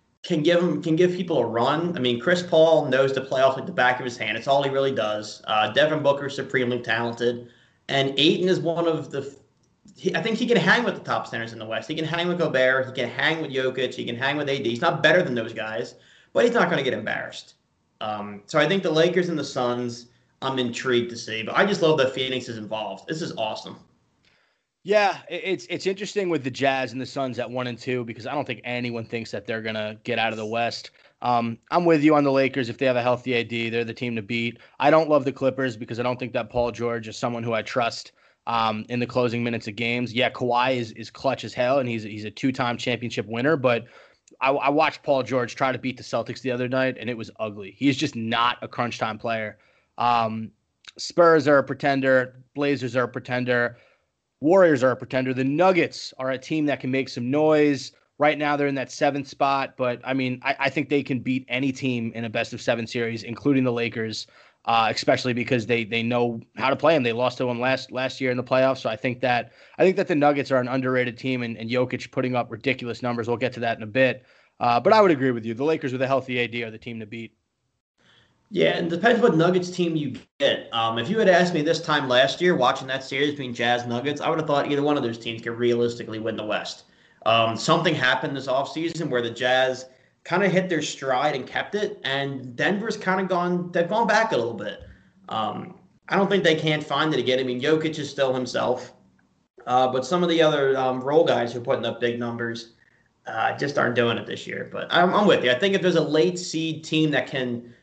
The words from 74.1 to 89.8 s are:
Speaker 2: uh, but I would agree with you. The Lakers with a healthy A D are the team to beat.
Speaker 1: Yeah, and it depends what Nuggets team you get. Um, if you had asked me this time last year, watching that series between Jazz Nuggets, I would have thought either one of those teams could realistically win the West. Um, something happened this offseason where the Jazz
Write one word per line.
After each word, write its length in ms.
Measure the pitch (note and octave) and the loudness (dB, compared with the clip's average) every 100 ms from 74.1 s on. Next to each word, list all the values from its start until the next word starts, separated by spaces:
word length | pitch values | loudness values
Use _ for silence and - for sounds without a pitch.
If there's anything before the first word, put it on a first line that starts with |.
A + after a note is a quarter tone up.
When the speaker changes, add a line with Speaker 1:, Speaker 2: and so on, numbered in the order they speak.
| A#2+ - _ _ - | 0 -10 _ _ -2
Speaker 2:
uh, 200 | A#2+ A#2+ | 2 2
but 140 | D3 | 6
I 80 | A3 | 6
would 100 | G3 | 6
agree 200 | D3 C3 | 4 2
with 120 | A#2 | 0
you. 120 | A2+ A2+ | -4 -4
The 80 | |
Lakers 280 | D3 D#3+ C3+ | -2 -2 -2
with 120 | B2+ | -4
a 40 | C3 | 0
healthy 300 | C3+ B2+ B2 | 0 0 -2
A 100 | A#2+ | -2
D 160 | A#2+ | -4
are 80 | A2+ | -8
the 60 | A2 | -10
team 220 | B2 A#2 | -12 -12
to 80 | G#2+ | -12
beat. 280 | A#2 A2 _ _ _ _ _ _ _ _ _ _ _ _ | -12 -14 _ _ _ _ _ _ _ _ _ _ _ _
Speaker 1:
Yeah, 260 | F3 E3 F3 | 0 2 2
and 80 | F3 | -2
it 100 | E3+ | 0
depends 280 | A3+ A3+ | 2 4
what 120 | - D#3 | 4 4
Nuggets 360 | E3+ F#3 F3 | 4 2 -2
team 240 | - E3+ D#3+ | -2 -2 0
you 180 | C3 G#2+ - - | -4 -8 -14 -2
get. 300 | C#3 - - | 0 0 -4
Um, 280 | A#2 A2+ A#2 | -2 -2 -2
if 100 | A#2+ | -2
you 80 | A3 | 2
had 100 | G3 | 4
asked 280 | F3 F3+ E3+ | 4 4 0
me 80 | |
this 180 | D3 D#3 | 0 -2
time 260 | - D3 C3+ | 0 -2 2
last 320 | B2 C#3 - | 4 2 2
year, 160 | F3 D#3 | 2 4
watching 320 | B2+ C3+ C3 | 2 0 -4
that 160 | C3+ | -8
series 280 | C3+ C3+ D3 | -6 -2 -2
between 240 | C#3+ B2+ A#2 | -2 -8 -2
Jazz 320 | A#2+ A#2+ A#2+ | 0 0 0
Nuggets, 340 | A#2+ C#3 C#3+ | -4 -4 -4
I 80 | C#3+ | -2
would 80 | D#3+ | -2
have 100 | D3+ | 0
thought 240 | C#3+ - | 0 0
either 120 | C#3+ | 0
one 120 | D3 D3 | 2 0
of 60 | |
those 160 | A#2+ A2+ | -2 -4
teams 240 | A#2 A2+ | -8 -8
could 160 | A#2 A#2 | -8 0
realistically 640 | A#2+ A#2+ A#2+ A#2+ A2 A2 | 2 2 0 -2 -8 -6
win 180 | A2 G#2+ | -6 -6
the 80 | G#2+ | -4
West. 380 | F#2+ E2+ - _ _ _ _ - | -4 -4 -12 _ _ _ _ 2
Um, 300 | A#2 A2+ A2+ | 4 4 2
something 400 | - E3+ E3+ C#3+ | 2 4 4 2
happened 400 | B2+ C3 C#3+ C#3 | 2 2 -2 -6
this 120 | B2+ | -2
offseason 640 | B2+ C#3 D#3+ E3 D3+ D#3 | -2 -2 -4 -4 -4 -2
where 120 | B2 | -2
the 100 | A#2 | -2
Jazz 540 | - B2 C3 C3 B2 | -2 2 4 2 0